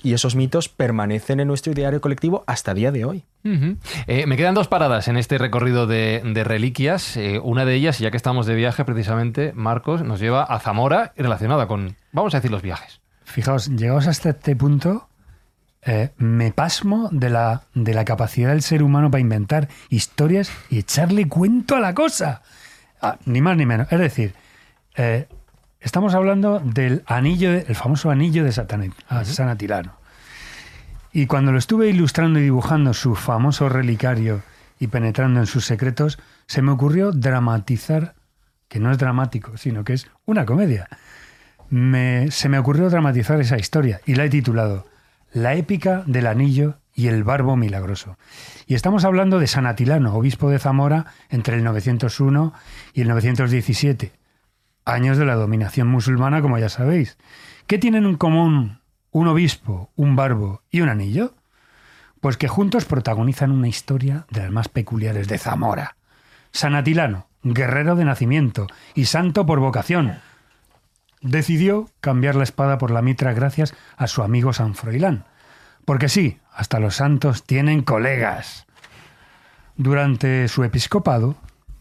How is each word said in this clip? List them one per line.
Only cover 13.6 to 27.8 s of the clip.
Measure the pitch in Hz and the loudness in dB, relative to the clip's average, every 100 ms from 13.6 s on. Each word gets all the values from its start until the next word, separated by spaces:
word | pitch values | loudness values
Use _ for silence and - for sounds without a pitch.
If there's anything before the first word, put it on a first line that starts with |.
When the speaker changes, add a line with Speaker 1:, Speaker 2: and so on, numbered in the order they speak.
| 139 | -2
Speaker 3:
llegados | 120 117 143 156 | -2 0 2 2
hasta | 151 165 | 0 -2
este | 139 147 | -2 -2
punto, | 127 143 143 170 208 - _ - - _ _ _ _ | 0 2 2 0 -2 -6 _ -20 -20 _ _ _ _
eh, | 123 107 127 - | -2 -2 -2 -2
me | 113 117 113 | 0 2 0
pasmo | - 165 - 202 214 226 | 0 -2 -2 0 0 0
de | 151 123 | -2 0
la, | 117 113 120 - | 0 0 -2 -4
de | 123 113 | -4 0
la | 110 | 0
capacidad | 110 107 113 - 123 | 0 -2 -2 0 0
del | 151 | 0
ser | - 156 | 0 2
humano | 143 143 147 | 4 4 2
para | 135 | 2
inventar | 120 107 101 156 143 - - | 2 0 0 -2 -2 -8 -4
historias | 208 - - 151 196 190 - - | -2 -2 0 2 2 -2 -8 -4
y | 110 | -4
echarle | - 143 170 208 160 | -2 0 2 2 2
cuento | 165 190 247 - | 2 2 2 2
a | 269 | 0
la | 196 | 0
cosa. | 185 320 - 156 120 _ - - - _ - | 2 0 0 -4 -6 _ -20 -20 -20 _ -6
Ah, | - - - | -6 -4 -2
ni | 123 | 2
más | 170 170 | 2 2
ni | 127 | 2
menos. | 113 127 | 2 2
Es | 165 | 2
decir, | 165 - 107 - _ _ _ _ _ - | 0 0 -4 -6 _ _ _ _ _ -2
eh, | 117 117 151 - - _ _ _ | 0 0 -4 -16 -20 _ _ _
estamos | - 175 202 | -4 0 2
hablando | 185 190 196 208 202 | 2 2 2 2 0
del | 131 113 127 131 - | 0 0 0 0 -2
anillo, | 120 139 175 185 | 0 2 2 2
el | 175 165 | 0 -2
famoso | 110 | -4